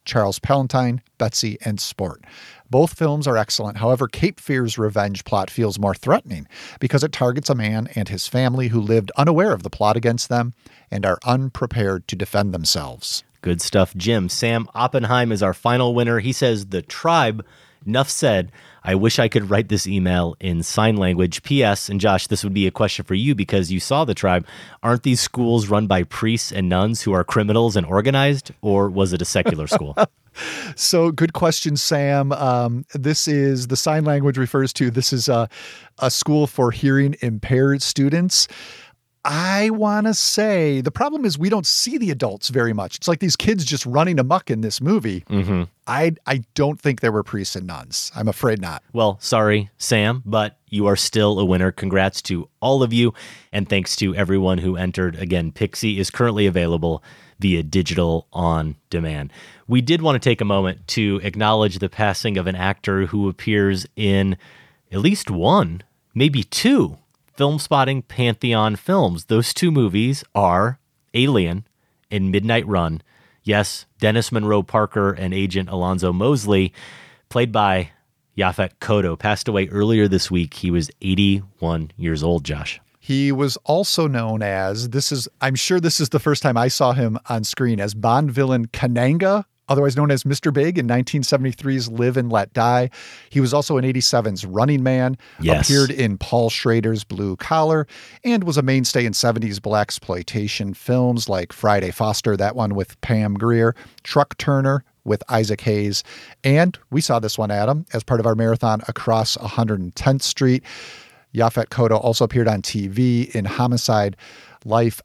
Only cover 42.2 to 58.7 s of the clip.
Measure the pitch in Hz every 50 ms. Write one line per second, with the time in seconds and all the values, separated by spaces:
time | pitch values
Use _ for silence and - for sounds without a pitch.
42.2 | 139 107 98 101 - - 127 135 117 117 110 104 95 85 - - - 180 170 -
43.2 | 196 175 - - - 214 226 185 147 123 151 131 - 127 120 147 165 180 175 139
44.2 | 127 131 175 185 - - 120 110 110 107 - - 127 160 214 208 110 110 95 90
45.2 | - - 104 98 92 98 98 90 87 87 _ _ _ - 117 139 160 170 160 -
46.2 | _ - 139 131 110 - _ 160 139 143 151 - - 147 127 - - 117 107 107
47.2 | 101 - - 104 95 - - 95 92 90 82 - - - - - - - - 110
48.2 | 110 110 95 - - 120 110 101 92 85 78 - - _ - 117 110 104 98 -
49.2 | - - 123 113 107 104 104 104 101 101 _ _ - - 123 107 104 110 120 131
50.2 | 117 101 110 110 107 104 - _ _ _ 110 104 101 101 98 - - - - 110
51.2 | 107 104 104 95 101 90 92 90 92 95 - - - 95 95 95 95 98 - -
52.2 | - - 95 85 78 - _ _ 110 127 135 139 123 113 117 117 120 113 - -
53.2 | - - - - - _ - 104 95 - 101 95 90 - - - 104 95 85 98
54.2 | 98 85 98 98 92 92 92 90 85 92 92 87 92 90 87 92 92 87 82 80
55.2 | 95 85 92 87 82 80 - - 110 95 - - - 107 101 98 95 - - -
56.2 | 123 120 104 107 104 98 87 90 85 85 85 80 80 85 80 76 - - - -
57.2 | - _ _ - 101 95 90 85 78 76 76 95 85 - 82 90 87 82 82 82
58.2 | - _ - 90 87 85 82 80 78 78